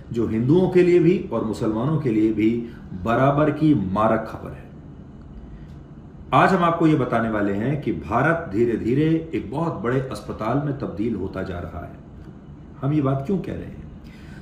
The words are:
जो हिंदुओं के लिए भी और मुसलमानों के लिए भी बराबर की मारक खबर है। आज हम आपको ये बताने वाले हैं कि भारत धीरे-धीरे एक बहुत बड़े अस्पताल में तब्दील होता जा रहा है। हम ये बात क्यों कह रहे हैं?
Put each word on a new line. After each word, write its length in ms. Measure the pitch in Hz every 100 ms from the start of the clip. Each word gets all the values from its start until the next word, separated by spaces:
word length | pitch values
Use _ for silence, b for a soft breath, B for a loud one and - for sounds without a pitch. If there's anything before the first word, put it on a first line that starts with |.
| -
जो 140 | 117 107
हिंदुओं 440 | 110 123 175 185
के 120 | 180
लिए 160 | 175 175
भी 320 | 165 196 -
और 120 | 113
मुसलमानों 540 | 107 101 110 110 135 156
के 120 | 131
लिए 220 | 107 110
भी 340 | 101 110 120 117 B - 92
बराबर 460 | 107 120 139 143 151
की 240 | 139 156
मारक 520 | 123 92 101 110 110 -
खबर 200 | - 90
है। 140 | - - - - - - - - - - B B B - - - - -
आज 200 | 131 170
हम 120 | 185
आपको 220 | 175 165 160
ये 80 |
बताने 360 | 147 120 113 113
वाले 220 | 107 101
हैं 280 | 98 123 147
कि 120 | 120
भारत 580 | 82 76 117 151 165 -
धीरे-धीरे 800 | 98 120 104 110 131 160 160 160
एक 160 | 107 95
बहुत 240 | 139 165
बड़े 260 | 98 117 135
अस्पताल 640 | 135 107 - 95 107 139 147
में 120 | 123
तब्दील 360 | 95 92 117
होता 280 | 98 92 95
जा 160 | 90 87
रहा 260 | 85 82
है। 120 | - - - - - - - - - -
हम 100 | 139
ये 100 | 151
बात 220 | 156 139 -
क्यों 120 | 190
कह 140 | -
रहे 120 | -
हैं? 360 | - - - - B B B B